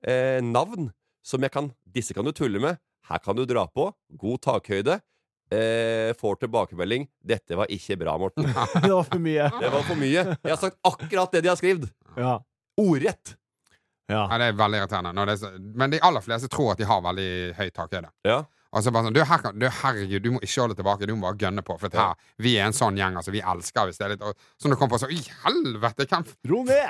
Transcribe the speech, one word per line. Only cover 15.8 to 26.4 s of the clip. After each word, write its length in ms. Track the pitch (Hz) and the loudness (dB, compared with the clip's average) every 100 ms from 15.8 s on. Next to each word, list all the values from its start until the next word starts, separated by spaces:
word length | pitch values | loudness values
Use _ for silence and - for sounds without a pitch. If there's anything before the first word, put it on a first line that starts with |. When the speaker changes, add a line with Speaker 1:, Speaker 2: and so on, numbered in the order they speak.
| 135 | 0
Speaker 3:
de 80 | 156 | 4
aller 220 | 180 139 | 4 4
fleste 240 | 104 117 131 | -2 -4 -4
tror 220 | - 123 | 0 0
at 80 | 98 | 2
de 80 | 107 | 2
har 140 | 101 | 2
veldig 240 | 87 92 95 90 90 | 2 -2 -4 -4 -6
høy 140 | 87 92 | -6 -6
takhøyde. 400 | - 82 92 80 _ | -6 -8 -8 -10 _
Speaker 1:
Ja. 160 | 101 123 151 _ _ | 0 0 -2 _ _
Speaker 3:
Og 160 | 107 104 | 0 2
så 60 | |
bare 140 | 117 113 | 2 2
sånn, 60 | 123 | 2
«Du, 20 | 147 | 4
her 140 | 165 | 2
kan, 140 | 113 101 | 0 -2
du, 60 | 127 | -2
herregud, 560 | - 135 110 98 98 | 0 -2 -2 -2 -2
du 60 | 113 | 0
må 80 | 123 101 | -2 -2
ikke 140 | - | -2
holde 140 | 120 98 | -2 0
tilbake, 240 | 98 101 | 0 0
du 80 | 101 110 | -2 -2
må 80 | 92 | -4
bare 140 | 101 | -2
gønne 200 | 101 98 - | -2 -2 -6
på, 80 | |
for 160 | 85 101 | -6 -2
at 60 | 104 | 0
Speaker 1:
Ja. 40 | 101 | 0
Speaker 3:
her, 160 | 85 _ - | -2 _ -2
vi 160 | 120 | 2
er 140 | 110 104 | 2 2
en 80 | 107 | 2
sånn 180 | 113 | 2
gjeng, 220 | 98 95 92 | 2 0 -2
altså, 140 | 90 | -6
vi 60 | 101 | -4
elsker 460 | 92 87 85 120 98 | -2 -4 -4 -2 -2
hvis 100 | 85 | -2
det 60 | 101 | -4
er 60 | |
litt», 100 | 104 | -4
og 140 | 104 98 _ | -8 -10 _
så 140 | _ - | _ 0
når 60 | 135 | 2
du 20 | |
kommer 140 | 135 | 2
på 60 | 120 | 2
sånn, 80 | 131 | -2
«I 140 | 165 127 - | -6 -8 -4
helvete, 680 | 175 320 294 107 117 113 139 | 0 0 -2 -2 -2 -2 -2
hvem 160 | 175 170 | -2 -4
f-, 80 | - | -10